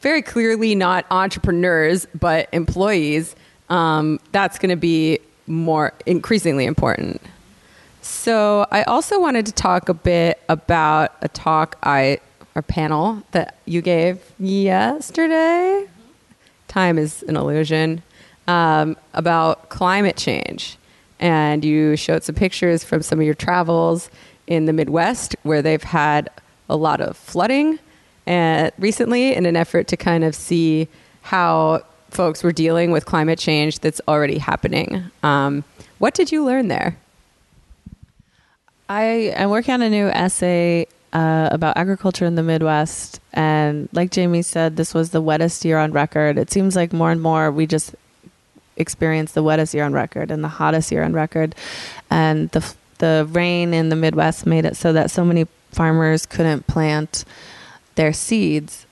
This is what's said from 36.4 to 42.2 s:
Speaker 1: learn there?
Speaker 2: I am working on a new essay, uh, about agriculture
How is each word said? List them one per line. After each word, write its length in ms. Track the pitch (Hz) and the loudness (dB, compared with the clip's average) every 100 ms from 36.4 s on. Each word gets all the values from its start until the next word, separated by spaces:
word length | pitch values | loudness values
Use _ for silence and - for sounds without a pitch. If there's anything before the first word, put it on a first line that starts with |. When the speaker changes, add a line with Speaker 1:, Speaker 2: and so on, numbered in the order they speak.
Speaker 1:
learn 240 | 285 262 233 | 0 0 0
there? 280 | 139 - - _ _ _ _ _ _ _ - - - - _ _ _ _ _ _ _ _ | -2 -2 -6 _ _ _ _ _ _ _ -20 -20 -20 -20 _ _ _ _ _ _ _ _
Speaker 2:
I 140 | 202 220 226 214 | -2 0 0 -2
am 160 | - 202 | 0 0
working 240 | 208 233 | 0 0
on 80 | 254 | 0
a 80 | 233 | 2
new 160 | 208 202 | 2 2
essay, 760 | - 180 - 180 175 175 170 165 _ _ 160 | 2 0 0 0 2 2 0 -2 _ _ -2
uh, 320 | 160 160 160 | 2 2 2
about 260 | 156 160 - | 0 0 0
agriculture 480 | 180 196 190 185 | 0 0 -2 0